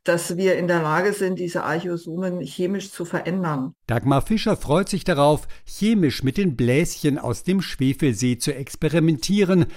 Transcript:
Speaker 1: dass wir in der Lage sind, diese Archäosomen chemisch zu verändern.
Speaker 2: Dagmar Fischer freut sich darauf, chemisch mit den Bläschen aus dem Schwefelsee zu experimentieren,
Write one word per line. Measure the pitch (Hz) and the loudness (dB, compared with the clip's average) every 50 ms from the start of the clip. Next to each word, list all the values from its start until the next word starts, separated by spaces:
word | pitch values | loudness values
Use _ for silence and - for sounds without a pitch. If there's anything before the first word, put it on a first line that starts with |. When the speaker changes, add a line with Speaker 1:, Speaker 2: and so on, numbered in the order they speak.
| _ | _
Speaker 1:
dass | - 175 170 170 - 175 | 0 0 0 0 -4 -2
wir | 170 190 185 175 | 0 2 2 2
in | 165 175 | 2 2
der | 170 175 170 160 | 2 2 2 2
Lage | 151 156 170 185 208 196 | 2 0 2 2 0 0
sind, | 196 196 185 185 165 | 0 -2 -2 -2 -4
diese | 180 170 - 175 - | -4 -4 -4 -4 -2
Archäosomen | 139 151 170 175 175 170 170 - 170 160 180 190 180 180 180 | -2 -4 -4 -4 -4 -6 -6 -6 -8 -6 -4 -4 -4 -4 -6
chemisch | 170 170 - - 180 180 202 190 190 - | -8 -8 -4 -4 -2 -2 -2 -4 -6 -10
zu | - - 170 | -10 -10 -8
verändern. | 170 - 165 - 165 185 190 180 160 151 135 131 135 - _ _ | -6 -6 -4 -4 -2 -2 -2 -2 -2 -2 -2 -4 -6 -8 _ _
Speaker 2:
Dagmar | - 110 120 - 135 135 139 | -4 -2 0 2 2 2 2
Fischer | - - 220 208 - 220 190 | 2 2 0 0 2 0 0
freut | - - - 143 165 196 | 0 0 0 0 0 2
sich | - - 175 - | 0 -4 -4 -2
darauf, | 185 175 139 143 147 151 131 - - - - - | 0 2 4 4 4 4 2 -2 -8 -12 -12 -12
chemisch | - - - 202 220 233 208 170 135 - - | -14 -6 -2 2 2 4 4 2 2 0 0
mit | 131 131 - | -2 -2 0
den | 196 202 180 123 | 2 0 0 0
Bläschen | 117 123 120 127 151 175 - - - - 147 135 | 2 2 2 4 2 2 0 -2 -2 0 0 0
aus | - - 120 117 - | 0 -2 -4 -4 -2
dem | - 185 190 196 - | -2 0 0 0 -2
Schwefelsee | - - - 135 135 135 - 160 139 110 98 123 127 120 | -4 -4 0 0 0 2 2 0 0 2 2 0 0 0
zu | 117 - 151 139 | 0 -2 -4 -4
experimentieren, | 131 139 - - - 160 151 151 170 156 165 160 139 - - 196 208 196 175 190 175 156 - - | -6 -8 -12 -6 -4 -2 0 2 4 4 4 2 0 0 0 2 2 4 4 4 4 4 2 -2